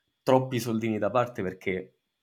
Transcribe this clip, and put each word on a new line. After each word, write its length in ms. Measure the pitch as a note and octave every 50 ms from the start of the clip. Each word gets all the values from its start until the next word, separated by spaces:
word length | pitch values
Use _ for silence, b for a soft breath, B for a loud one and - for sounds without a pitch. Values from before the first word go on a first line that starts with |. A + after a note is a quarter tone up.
| b b _ _
troppi 360 | - - C3 C3 C3 B2+ C3 A#2
soldini 400 | A2 A#2+ A2+ A2 A2+ A2+ G#2+ G#2
da 120 | G#2 G2+
parte 320 | G#2+ B2 B2 A#2+ - -
perché 580 | F#2+ F#2 F#2 - - G2 F#2 F#2 F#2 - _ _ _ _ _ _